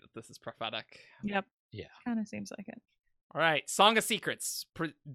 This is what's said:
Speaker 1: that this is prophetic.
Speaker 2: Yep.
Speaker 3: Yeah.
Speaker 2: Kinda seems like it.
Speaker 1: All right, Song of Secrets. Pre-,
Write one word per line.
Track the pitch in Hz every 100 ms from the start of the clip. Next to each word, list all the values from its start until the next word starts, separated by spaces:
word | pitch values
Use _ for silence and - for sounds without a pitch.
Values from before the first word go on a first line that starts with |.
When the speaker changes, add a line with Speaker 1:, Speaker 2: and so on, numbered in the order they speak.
Speaker 1:
that | -
this | 117 -
is | 123
prophetic. | 113 - 113 113 - - - -
Speaker 2:
Yep. | 208 196 - _ _
Speaker 3:
Yeah. | 107 - - 247
Speaker 2:
Kinda | 226 208
seems | 208 196 -
like | -
it. | - _ _ _ _ _
Speaker 1:
All | 147
right, | 165 143 -
Song | - 208 220
of |
Secrets. | - 214 147 110 - - -
Pre-, | - 160 - 147